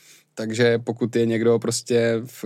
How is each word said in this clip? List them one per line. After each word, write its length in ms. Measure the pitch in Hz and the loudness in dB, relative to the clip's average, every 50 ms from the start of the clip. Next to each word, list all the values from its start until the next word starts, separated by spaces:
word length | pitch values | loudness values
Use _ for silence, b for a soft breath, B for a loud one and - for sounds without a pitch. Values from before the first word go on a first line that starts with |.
| b b b b b b _ | b b b b b b _
Takže 440 | - 113 110 110 110 123 120 117 117 | -10 -8 -6 -2 2 2 2 2 2
pokud 380 | 117 123 113 - 123 110 - | -2 -4 -4 -4 -4 -2 0
je 100 | 120 117 | 0 0
někdo 320 | 113 113 110 113 117 117 113 | 2 0 2 2 2 2 2
prostě 600 | - 117 117 - - - 123 117 117 117 117 113 117 | 0 -2 -4 -6 -4 0 0 2 2 2 0 -2 -4
v, 200 | 131 - - - | -8 -12 -10 -8